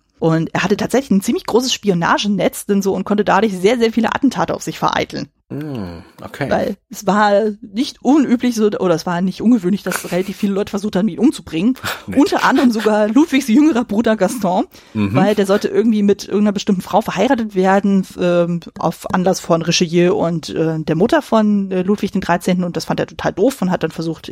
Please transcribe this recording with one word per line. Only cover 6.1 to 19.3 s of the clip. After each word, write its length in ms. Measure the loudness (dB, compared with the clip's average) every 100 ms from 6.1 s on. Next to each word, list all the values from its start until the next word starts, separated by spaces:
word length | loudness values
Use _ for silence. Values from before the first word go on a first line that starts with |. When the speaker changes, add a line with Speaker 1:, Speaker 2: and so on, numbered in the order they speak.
| -18
Speaker 2:
okay. 280 | -16 -8 -2
Speaker 1:
Weil 260 | -2 -2 -6 _
es 160 | -8 -2
war 260 | 2 2 0 -4 -6
nicht 400 | -10 -6 -6 -4
unüblich 520 | 2 4 4 2 0
so, 120 | 0 0
oder 280 | 0 0
es 120 | 0 0
war 160 | -2
nicht 180 | -2 -2
ungewöhnlich, 420 | 0 2 0 -2
dass 300 | -4 -6 -4
relativ 240 | -4 -4 -4
viele 160 | -2
Leute 160 | -2 -4
versucht 260 | -6 -4
haben, 140 | -2 -2
ihn 100 | 2
umzubringen. 540 | 0 0 -6 -2 0 -2 -6
Speaker 2:
<laughs> 140 | -10 -4
Nett. 120 | 2
Speaker 1:
Unter 240 | 2 2
anderem 260 | 2 4 2
sogar 380 | 2 0 2 2
Ludwigs 400 | 4 4 2 2
jüngerer 360 | 4 4 2
Bruder 300 | 0 0 0 2
Gaston, 500 | 0 0 -2 -2 -2 -8 -10
Speaker 2:
Mhm. 220 | -4 0
Speaker 1:
weil 200 | 2 2
der 120 | 2 2
sollte 220 | 2 2
irgendwie 340 | 0 2 2
mit 220 | 2 0
irgendeiner 280 | 0 0 0
bestimmten 300 | 0 0 -2
Frau 180 | 2 -2
verheiratet 540 | 0 0 0 0 -2
werden, 520 | 0 2 2 4 2 0 -2
ähm, 400 | 0 2 0 -2 -6 -4
auf 280 | -4 -4 -4
Anlass 260 | 0 0